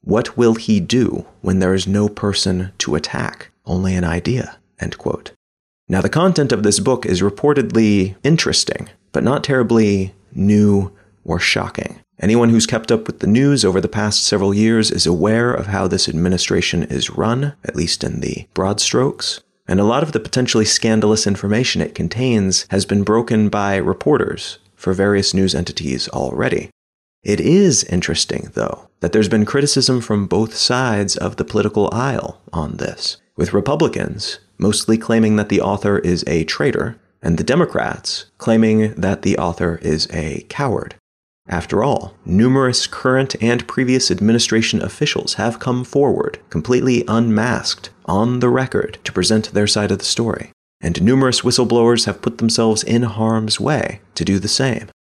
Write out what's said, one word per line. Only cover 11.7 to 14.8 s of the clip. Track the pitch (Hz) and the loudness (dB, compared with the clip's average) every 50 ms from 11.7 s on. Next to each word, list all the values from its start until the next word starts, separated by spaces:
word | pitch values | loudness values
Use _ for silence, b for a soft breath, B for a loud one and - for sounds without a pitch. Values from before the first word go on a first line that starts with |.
| - - - - - - _ _ _ - | -8 -8 -10 -10 -12 -14 _ _ _ -2
Anyone | - 98 113 117 120 117 | 0 2 4 4 6 6
who's | 117 110 - | 4 4 4
kept | - 123 113 - - | 2 -2 -4 0 0
up | 120 110 110 | 0 0 0
with | - - - | -6 -8 -2
the | - 95 107 123 | 0 2 4 4
news | 139 143 143 120 110 | 4 4 4 4 2
over | 95 90 95 | 2 2 2
the | 87 | 0
past | 90 - 107 104 104 104 - - | 0 -2 -2 -2 0 0 0 0
several | - 107 101 98 101 101 | 0 0 2 2 2 2
years | 104 110 113 117 113 | 4 4 4 4 4